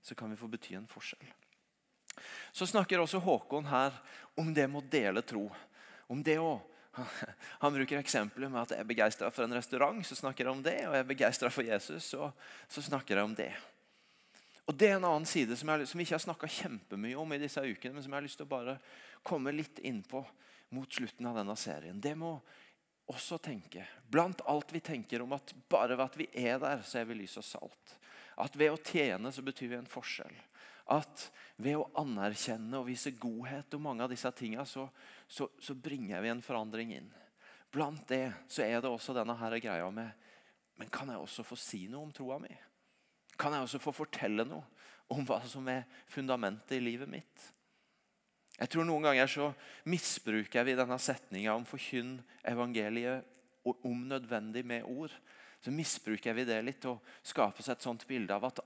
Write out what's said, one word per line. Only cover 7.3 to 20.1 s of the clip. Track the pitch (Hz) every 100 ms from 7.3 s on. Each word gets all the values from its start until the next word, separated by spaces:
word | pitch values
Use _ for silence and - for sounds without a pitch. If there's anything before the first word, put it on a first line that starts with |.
| - - -
han | 143
bruker | 139 131 143
eksempler | 135 127 104 123 135
med | 123
at | 117
jeg | -
er | 110
begeistret | 113 107 - 104
for | - 117
en | 120
restaurant, | 117 127 143 226 175
så | 131
snakker | 135 135 131
jeg | 135
om |
det, | 143 - 185
og | 139
jeg |
er | 127
begeistret | 135 117 - 123
for | 139 117
Jesus, | 104 - - -
så, | 135 147 - - - -
så | -
snakker | 143 139 131 101
jeg | 104
om | 110
det. | 71 - - - _ _ _ _ _ - - - -
Og | 143
det | 208
er | 196
en | 180
annen | 151 160
side | 175 113 120
som | 151
jeg, | 156 139
som | 170
vi |
ikke | 170 160
har | -
snakket | 160 156 -
kjempemye | 175 113 - 101 113 131
om | 160
i | 143
disse | 147 147
ukene, | 135 - 127
men | 143
som | 135
jeg | 139
har | 143
lyst | -
til | 143
å | 131
bare | 120 135 - - - -
komme | - 160 135
litt | 147 151 - -
inn | 113
på | -